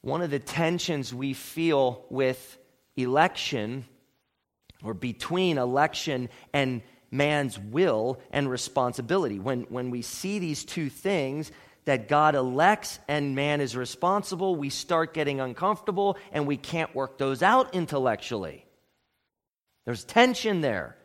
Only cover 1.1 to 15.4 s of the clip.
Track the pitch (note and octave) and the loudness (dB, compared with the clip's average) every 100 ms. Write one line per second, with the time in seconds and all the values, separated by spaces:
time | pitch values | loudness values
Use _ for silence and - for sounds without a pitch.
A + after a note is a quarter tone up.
1.1 | B2 C#3 C3 - - E3 C#3+ C3 A#2 - | -6 -6 -6 -8 -2 2 4 2 0 -8
2.1 | C3 C3 B2+ - - _ _ _ - B2+ | 0 0 0 -10 -20 _ _ _ -4 0
3.1 | C#3 F3+ - - C3+ G#2+ C3 B2 _ _ | 4 4 2 -6 -4 -4 -8 -12 _ _
4.1 | _ _ _ _ _ _ - G#2+ F#2+ B2 | _ _ _ _ _ _ -14 -10 -6 -6
5.1 | A2+ - F3+ F#3 D3 B2 C3 D3+ - - | -6 -4 2 2 2 2 2 2 0 -4
6.1 | C3 B2 - - D3 C3 B2 - _ _ | -4 -4 -10 -4 0 0 -2 -8 _ _
7.1 | C3+ D3 D3+ C#3 G#2+ G2+ B2+ F3+ A2 A#2 | 0 2 2 0 -6 -6 2 4 4 0
8.1 | B2+ - C#3+ C#3 B2+ - - B2 A#2 A#2 | -4 -4 -2 0 -2 -2 0 0 0 0
9.1 | F#3 D3 G2+ G#2 B2+ - B2 B2+ B2 A2 | 0 0 -2 -2 -2 -4 -6 -4 -6 -8
10.1 | - F#3 G#3 F3 C#3+ - - D3 - F#3 | -6 -4 -2 -2 -4 -6 -4 -4 -4 0
11.1 | G3 C3+ C#3+ D#3 - - _ - C3+ G#2 | 0 0 -4 -8 -12 -20 _ -2 -2 2
12.1 | D3 D3+ C#3+ B2+ B2+ F3 G#3+ - - - | 4 6 4 0 4 4 4 -2 -12 -4
13.1 | D3 C#3+ C3+ C#3+ D3 C3+ A#2+ B2 - F3 | -2 0 0 0 0 0 -4 -6 -2 0
14.1 | G3+ G3 F#3 F#3+ E3+ C#3+ - - E3 D#3+ | 2 -2 -4 -2 0 -2 -6 0 0 0
15.1 | D#3 D3 C#3 | 0 -2 0